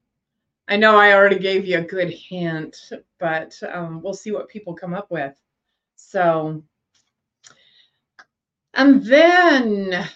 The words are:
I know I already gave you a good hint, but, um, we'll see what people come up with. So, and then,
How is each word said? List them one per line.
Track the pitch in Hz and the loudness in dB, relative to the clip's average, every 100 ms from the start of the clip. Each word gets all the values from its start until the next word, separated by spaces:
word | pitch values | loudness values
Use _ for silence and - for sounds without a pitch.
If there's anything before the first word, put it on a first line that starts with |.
| _ _ _ _ _ _ - | _ _ _ _ _ _ -6
I | 202 | 2
know | 220 208 | 4 6
I | 208 | 6
already | 196 196 185 | 6 4 2
gave | 190 190 185 | -2 -4 -2
you | 170 | -4
a | |
good | 170 190 170 | -4 -6 -6
hint, | 165 - 180 170 160 156 - - 226 _ _ | -8 -14 -8 -8 -8 -10 -18 -20 -20 _ _
but, | 170 160 160 - 208 | -6 -6 -10 -14 -14
um, | 175 165 160 | -12 -12 -12
we'll | 180 | -12
see | 196 220 | -12 -10
what | 202 - | -10 -10
people | 214 196 | -16 -16
come | 170 185 | -14 -10
up | 180 208 | -12 -10
with. | 165 139 - _ _ _ _ _ _ | -8 -8 -12 _ _ _ _ _ _
So, | _ 196 175 160 156 156 151 _ _ _ _ _ _ _ _ _ _ _ _ _ _ _ _ _ _ _ _ - | _ -2 0 0 -4 -10 -14 _ _ _ _ _ _ _ _ _ _ _ _ _ _ _ _ _ _ _ _ 0
and | 277 247 196 | 4 4 4
then, | 277 330 359 349 269 233 202 190 180 175 | 4 6 4 4 2 0 -4 -4 -6 -8